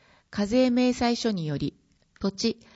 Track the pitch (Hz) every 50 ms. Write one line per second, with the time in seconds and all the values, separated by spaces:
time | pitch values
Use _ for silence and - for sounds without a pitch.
0 | _ _ _ _ _ _ - - 208 196 226 254 262 254 240 247 247 254 247 -
1 | 247 240 240 - - 226 214 180 160 151 143 139 143 139 - _ _ _ _ _
2 | _ _ _ _ - 196 196 - - 233 - - - - -